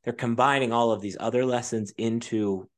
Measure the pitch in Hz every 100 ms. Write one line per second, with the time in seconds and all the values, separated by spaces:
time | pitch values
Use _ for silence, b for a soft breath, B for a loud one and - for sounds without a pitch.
0 | - 120 120 117 135 139 123 117 117 104
1 | 101 92 113 123 127 123 120 113 104 -
2 | 113 117 - 110 104 95 92